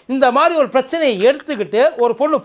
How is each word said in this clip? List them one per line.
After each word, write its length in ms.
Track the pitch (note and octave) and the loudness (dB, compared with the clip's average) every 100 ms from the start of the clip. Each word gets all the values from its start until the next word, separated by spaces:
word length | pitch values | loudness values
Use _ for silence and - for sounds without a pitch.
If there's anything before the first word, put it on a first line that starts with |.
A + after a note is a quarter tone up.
| - | -8
இந்த 260 | C4 C#4 | 0 2
மாதிரி 240 | B3+ E4 E4 | 2 0 0
ஒரு 140 | C4 | 0
பிரச்சனையை 600 | C4 B3+ E4 D4+ G3+ A3 | 0 -2 -2 0 2 2
எடுத்துக்கிட்டு 720 | C#4+ - C4 F#3+ G#3+ D4 B3+ | 0 -4 -8 -4 0 0 2
ஒரு 140 | A#3+ A3+ | -2 0
பொண்ணு 220 | D4+ D4 | -2 0